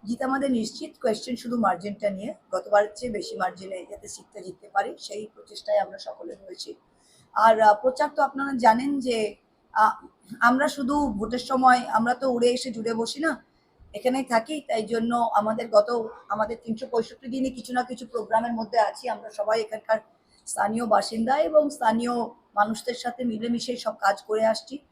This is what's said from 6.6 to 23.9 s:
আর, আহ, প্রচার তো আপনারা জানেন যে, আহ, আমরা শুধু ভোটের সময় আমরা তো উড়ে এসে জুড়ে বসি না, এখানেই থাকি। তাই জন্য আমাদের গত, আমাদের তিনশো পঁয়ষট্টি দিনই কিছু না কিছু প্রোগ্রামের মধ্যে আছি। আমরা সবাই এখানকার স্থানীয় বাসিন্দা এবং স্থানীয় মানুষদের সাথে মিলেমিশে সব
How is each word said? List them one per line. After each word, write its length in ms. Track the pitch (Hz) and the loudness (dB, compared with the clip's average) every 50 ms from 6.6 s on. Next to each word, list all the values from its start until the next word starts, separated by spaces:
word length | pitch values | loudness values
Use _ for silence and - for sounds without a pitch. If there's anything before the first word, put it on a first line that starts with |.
| - - - _ _ _ _ _ _ _ _ _ _ _ _ | -14 -16 -16 _ _ _ _ _ _ _ _ _ _ _ _
আর, 260 | 208 214 226 226 214 | 6 6 6 8 8
আহ, 140 | 220 214 214 | 8 6 6
প্রচার 340 | 208 - 254 254 - 294 294 - | 6 4 0 2 2 -2 -2 2
তো 60 | - | 0
আপনারা 300 | 285 277 - 269 277 277 269 | 0 0 0 -4 -4 -4 -2
জানেন 440 | 240 233 226 220 240 262 277 285 277 | 6 6 6 6 6 2 -2 -2 -2
যে, 340 | 233 254 240 226 214 202 156 _ _ _ _ _ _ _ | -2 -2 -2 -2 -2 -4 -6 _ _ _ _ _ _ _
আহ, 340 | - 208 214 208 - - - - _ _ _ _ - - | 2 4 4 4 4 0 -12 -20 _ _ _ _ -6 2
আমরা 280 | - 240 247 262 285 302 | 4 4 4 4 2 0
শুধু 400 | - 277 277 233 285 294 294 262 | 0 -2 -2 0 0 0 0 0
ভোটের 300 | 208 202 214 220 240 254 | -2 -4 -4 -4 -4 -6
সময় 400 | - - 269 254 254 254 247 247 | -4 -2 0 4 6 6 6 6
আমরা 360 | 240 - - 220 233 240 247 | 4 0 0 0 2 2 0
তো 160 | 247 269 269 | 0 0 0
উড়ে 200 | 247 240 233 247 | 2 4 4 2
এসে 200 | 247 247 - 262 | 2 2 -4 -6
জুড়ে 240 | 220 226 214 226 226 | -8 -6 -4 -4 -2
বসি 260 | 220 226 226 - 277 | -2 -2 -4 -4 -2
না, 240 | 311 320 269 - _ _ _ _ _ _ _ _ - - - | -2 -2 -2 -4 _ _ _ _ _ _ _ _ -20 -16 -14
এখানেই 300 | 208 - 254 254 269 262 | -2 -2 0 0 0 -2
থাকি। 360 | - 240 226 226 - 311 302 - - | 0 0 0 0 0 -8 -8 -6 -4
তাই 140 | - 220 | -4 -4
জন্য 480 | 220 202 233 226 226 233 240 240 233 - - | -2 -2 -2 -2 -2 0 0 0 0 2 2
আমাদের 340 | 208 214 220 220 226 233 233 | 2 2 2 -2 -4 -4 4
গত, 400 | - 208 208 233 240 233 220 - - - - - | 6 6 6 6 0 -2 -4 -6 -10 -16 -8 -6
আমাদের 280 | 208 214 214 214 233 - _ | -2 -2 -2 -4 -4 -10 _
তিনশো 220 | 226 220 - 262 | -8 -6 -6 -6
পঁয়ষট্টি 420 | 233 - 233 226 - - _ 269 247 | -2 -2 -2 -2 -2 -8 _ -12 -8
দিনই 220 | 240 269 262 262 | -6 -4 -4 -4
কিছু 220 | 254 240 - - | -6 -8 -12 -4
না 100 | 247 254 | -4 -4
কিছু 240 | 247 247 254 - 247 | -4 -4 -8 -14 -14
প্রোগ্রামের 460 | 226 - 240 214 - 226 226 233 233 | -8 -8 -8 -4 0 0 0 0 0
মধ্যে 260 | 233 226 226 214 - 233 | -4 -4 -6 -2 2 2
আছি। 300 | 214 196 - - - 247 | 2 2 0 -6 -8 -8
আমরা 220 | 220 208 208 214 | -8 -8 -10 -14
সবাই 300 | - - 202 208 220 226 | -8 -6 -2 0 0 0
এখানকার 380 | 220 214 214 214 _ - 220 220 - _ _ _ _ _ _ _ _ | 0 -4 -8 -12 _ -2 -2 -2 -2 _ _ _ _ _ _ _ _
স্থানীয় 400 | - - - 202 208 220 226 240 | -10 -4 -2 -2 -2 0 -2 0
বাসিন্দা 520 | 214 208 202 202 - 233 220 226 240 269 294 | 2 2 2 2 0 -4 -2 0 0 2 2
এবং 320 | 320 330 311 302 302 285 | 2 4 4 4 4 4
স্থানীয় 420 | 285 - 254 220 226 226 240 240 240 240 226 - - _ _ _ _ | -2 0 0 2 2 2 0 -2 -2 -2 -4 -6 -8 _ _ _ _
মানুষদের 400 | 202 208 214 220 - - - 247 | 0 2 2 0 -6 -6 -8 -8
সাথে 300 | - - 247 240 - 254 | -4 -6 -6 -6 -2 -4
মিলেমিশে 520 | 240 214 214 220 233 240 226 - - 240 | -4 -2 -2 -2 -2 -2 -2 -2 -4 -6
সব 180 | - - 220 | -4 -4 -8